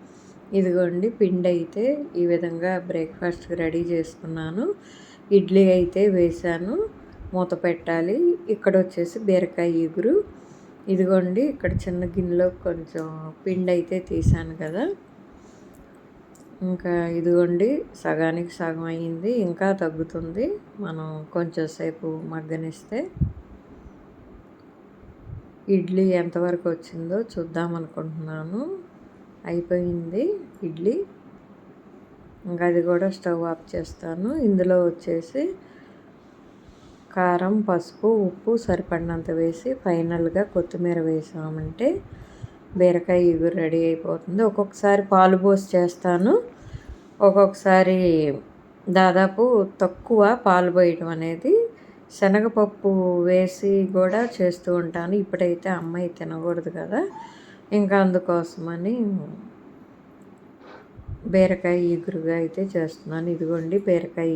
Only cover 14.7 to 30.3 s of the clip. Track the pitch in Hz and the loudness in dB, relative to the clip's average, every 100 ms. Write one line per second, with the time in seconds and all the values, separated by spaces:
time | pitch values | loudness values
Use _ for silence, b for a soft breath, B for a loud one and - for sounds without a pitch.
14.7 | 180 330 403 - - - - B B B | -6 -6 -8 -16 -20 -20 -20 B B B
15.7 | B B - - - - - - - 185 | B B -20 -20 -20 -20 -20 -20 -8 -6
16.7 | 180 180 175 170 170 170 175 175 175 220 | -4 -2 -2 -2 -2 2 4 4 2 0
17.7 | 294 - - 165 156 165 165 170 - 165 | 0 -6 -8 -4 0 0 -2 -6 -8 -8
18.7 | 160 165 165 165 165 196 247 180 170 196 | -6 -8 -6 -6 -6 -4 -2 -2 -2 -2
19.7 | 190 165 156 165 165 165 185 302 415 - | -2 -4 -4 -8 -8 -8 -4 -4 -6 -12
20.7 | 214 185 160 156 156 151 175 170 165 156 | -12 -10 -10 -10 -12 -8 -6 -4 -4 -6
21.7 | - 160 165 160 156 165 160 156 160 160 | -6 -8 -6 -8 -8 -10 -10 -8 -8 -8
22.7 | - - 226 381 - - - - - - | -12 -10 -8 -6 -4 -4 -6 -20 -20 -20
23.7 | - - - - - - - - - - | -20 -20 -20 -20 -20 -20 -20 -20 -20 -20
24.7 | - - - - - - - - - - | -20 -20 -20 -20 -20 -18 -18 -18 -10 0
25.7 | 196 175 185 190 180 170 170 175 175 175 | 0 0 0 2 2 0 -2 -2 -2 -4
26.7 | 165 - 165 165 196 226 190 165 165 170 | -6 -8 -12 -6 -6 -6 -8 -8 -4 -4
27.7 | 170 160 - 160 160 156 156 160 202 311 | -6 -8 -10 -10 -10 -10 -10 -8 -8 -8
28.7 | 392 - - - - - - 170 170 170 | -10 -14 -20 -20 -20 -20 -16 -6 -6 -2
29.7 | 180 175 175 165 190 330 | -2 -2 -4 -4 -4 -2